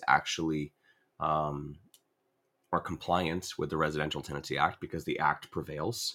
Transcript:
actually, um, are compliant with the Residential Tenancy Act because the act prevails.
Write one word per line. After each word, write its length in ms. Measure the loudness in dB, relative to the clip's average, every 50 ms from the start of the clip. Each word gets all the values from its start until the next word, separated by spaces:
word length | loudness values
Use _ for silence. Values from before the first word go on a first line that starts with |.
| 4 6
actually, 640 | 6 6 6 2 -2 -2 0 0 0 0 -2 -4 -8 _ _ _ _ _ _ _ _ -4
um, 580 | 0 2 2 2 2 0 -2 -4 -6 -8 -12 -14 -18 _ -20 -20 _ _ _ _ _ _ _ _ _ _ _ _ _ _ 0
are 60 | 0
compliant 720 | 0 -2 -6 -4 0 2 2 4 4 2 0 -2 -4 -6 -4 -4
with 120 | -2 0
the 80 | 0 2
Residential 440 | 2 2 2 0 0 -2 -2 -4
Tenancy 360 | -6 -6 -6 -6 -6 -4 0 2
Act 240 | 2 2 0 -2
because 240 | -8 -8 -8 -6 -4
the 120 | -2 -2 2
act 300 | 2 2 2 0 -4 -10
prevails. 600 | -8 -8 -6 -6 -4 -4 -2 -2 -2 -4 -4 -4 -2